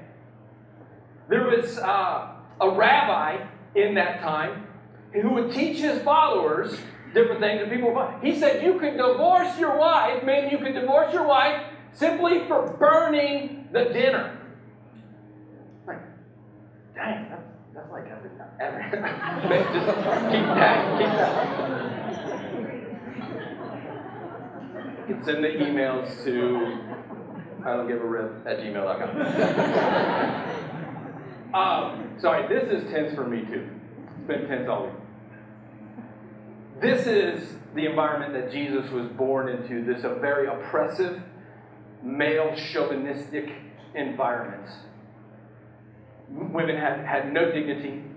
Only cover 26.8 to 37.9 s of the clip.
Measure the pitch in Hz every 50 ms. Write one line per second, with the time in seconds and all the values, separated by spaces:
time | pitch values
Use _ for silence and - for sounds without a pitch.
26.8 | 107 107 98 - - - - - - - - - - - - - - 131 123 123
27.8 | 120 120 120 117 117 113 113 117 110 110 110 110 - 120 113 107 110 107 104 101
28.8 | 98 95 92 95 95 98 - 294 294 - - - 220 180 - - - 226 - -
29.8 | - - - - - - - - - - - - - - - - - - - -
30.8 | - - - - - - - - - - - - - - - 190 190 190 170 151
31.8 | - - - - - - - - - 170 160 - - - 185 - - 220 202 175
32.8 | - - 160 156 151 147 147 139 131 120 117 113 107 - - 98 - - - -
33.8 | - - - - - - - - - - 151 135 - 139 139 123 123 123 113 123
34.8 | - - - - - - - - - - - - - - - - - - - -
35.8 | - - - - - - - - - - - - - - - - - - - -
36.8 | - 254 262 247 - 240 220 202 175 175 - - - - - - - - - 151
37.8 | 156 151